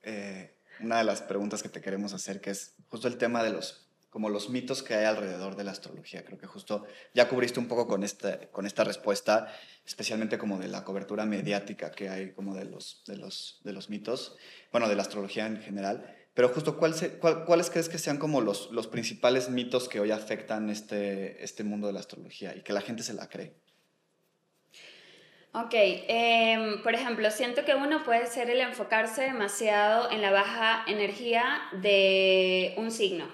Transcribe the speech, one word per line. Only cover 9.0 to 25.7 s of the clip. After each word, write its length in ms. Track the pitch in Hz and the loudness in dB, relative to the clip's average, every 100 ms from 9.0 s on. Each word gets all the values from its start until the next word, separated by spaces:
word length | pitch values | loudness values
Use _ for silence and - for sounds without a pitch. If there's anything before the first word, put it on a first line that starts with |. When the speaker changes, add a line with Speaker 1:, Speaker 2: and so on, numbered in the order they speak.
| 107 101 - 107 113 - - - | 0 0 4 2 2 -14 -20 -20
Speaker 1:
especialmente 540 | - - 107 110 110 98 | -16 -8 -4 -4 -2 -2
como 180 | 107 95 | -2 -4
de 100 | 95 | -6
la 160 | 95 | -8
cobertura 400 | 98 98 98 104 107 | -6 -8 -6 -4 -2
mediática 640 | 101 101 101 101 101 85 | -2 -2 -2 -4 -10 -10
que 180 | - 98 | -8 -8
hay 240 | 95 95 | -8 -10
como 220 | - 98 | -10 -8
de 100 | 95 | -8
los, 380 | 95 - - - - | -10 -12 -16 -18 -16
de 100 | 98 | -14
los, 440 | 98 - - - | -12 -12 -14 -14
de 80 | - | -12
los 180 | 98 95 | -12 -10
mitos, 460 | 104 - 127 - - - - _ | -8 -6 -6 -6 -16 -20 -20 _
bueno, 160 | 120 113 | 2 2
de 60 | 101 | 2
la 60 | |
astrología 440 | 98 107 98 - 110 | 0 -4 -6 -4 -4
en 140 | 107 | -6
general. 560 | - 101 98 120 - - _ | -8 -6 -4 -4 -8 -20 _
Pero 140 | - 123 | 4 4
justo, 300 | 156 151 - | 4 -4 2
¿cuál 160 | 160 | 0
se, 240 | 160 175 - | 2 -6 2
cuál, 260 | 165 160 | 2 2
¿cuáles 260 | 170 170 175 | 4 4 4
crees 180 | 170 160 | -2 -2
que 100 | 170 | -4
sean 200 | 151 143 | -4 -2
como 220 | 156 143 | 2 2
los, 300 | 110 101 - | 2 0 -4
los 160 | 113 110 | -6 -4
principales 640 | 120 107 107 123 127 - | -4 -6 2 4 4 2
mitos 380 | 123 123 127 123 | -2 0 -2 -2
que 100 | 110 | -2
hoy 120 | 107 | 0
afectan 580 | 107 - 107 - 107 107 | 0 -2 -6 -4 -4 -2
este, 720 | 104 - 104 101 98 98 - | -6 -6 -4 -2 -4 -8 -10
este 200 | - - | -14 -8
mundo 240 | 107 104 104 | -6 -4 -4
de 40 | |
la 80 | 98 | -6
astrología 540 | 87 95 90 - 95 95 | -10 -16 -16 -14 -12 -12
y 60 | |
que 100 | - | -4
la 80 | 101 | -4
gente 200 | 101 113 | -4 -8
se 120 | - | -8
la 140 | 104 95 | -8 -10
cree? 260 | 95 87 _ _ _ _ _ _ _ _ _ _ _ _ - - - - - - _ _ | -12 -14 _ _ _ _ _ _ _ _ _ _ _ _ -20 -20 -20 -20 -20 -20 _ _
Speaker 2:
Ok, 180 | 226 233 | -8 0